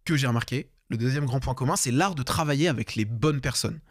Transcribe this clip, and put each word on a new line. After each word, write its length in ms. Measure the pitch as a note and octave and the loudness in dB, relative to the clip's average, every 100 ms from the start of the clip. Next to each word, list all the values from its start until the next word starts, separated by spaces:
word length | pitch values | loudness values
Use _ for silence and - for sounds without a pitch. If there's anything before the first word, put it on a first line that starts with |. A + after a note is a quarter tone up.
que 140 | - D3 | 0 2
j'ai 100 | B2+ | 2
remarqué, 420 | A#2 - B2+ - _ - | 0 0 -6 -8 _ -8
le 80 | A2+ | -2
deuxième 280 | B2 C#3+ C3+ | 0 0 -2
grand 140 | C3+ | -2
point 140 | C3+ | -2
commun, 240 | B2+ C3 F#3+ | -2 0 0
c'est 140 | C3 | 2
l'art 220 | B2+ G3 | 2 2
de 100 | D3+ | 0
travailler 440 | B2+ - D3+ C#3+ E3+ | -2 0 2 2 2
avec 280 | A#2 - A2 | 2 -2 -2
les 100 | G#2+ | -2
bonnes 340 | A2+ D3+ C#3+ | 2 2 2
personnes. 400 | C3+ - A2 D#3 - | -2 -2 -4 -6 -14